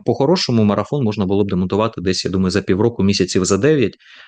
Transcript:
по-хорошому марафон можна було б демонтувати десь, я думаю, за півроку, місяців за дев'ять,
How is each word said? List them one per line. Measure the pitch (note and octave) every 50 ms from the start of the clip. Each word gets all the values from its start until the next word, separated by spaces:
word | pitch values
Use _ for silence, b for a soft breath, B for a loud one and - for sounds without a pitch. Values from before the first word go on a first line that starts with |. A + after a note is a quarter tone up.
| -
по-хорошому | - A2+ - C3+ D3 F3+ F3+ - - A#2+ A2+ G#2+
марафон | G#2 G2+ G#2 G2+ - D3 D3 B2+
можна | G#2+ G#2+ G#2+ G2
було | F#2 G2 G2+ G2+
б | G2+
демонтувати | G2 F2+ F#2+ F#2 G2 G2+ A2 A2+ - -
десь, | F2 F#2+ F#2 - -
я | E2+
думаю, | F#2 F#2+ F#2+ F#2
за | F2+ G2
півроку, | - - F#2+ F#2 G#2+ A#2+ A#2+ -
місяців | F#2+ G2+ G2+ - F#2 F2+ - G2 F#2
за | F2 G2
дев'ять, | F#2+ A2+ D3 D#3 C#3 A2 F2 - B B B B B B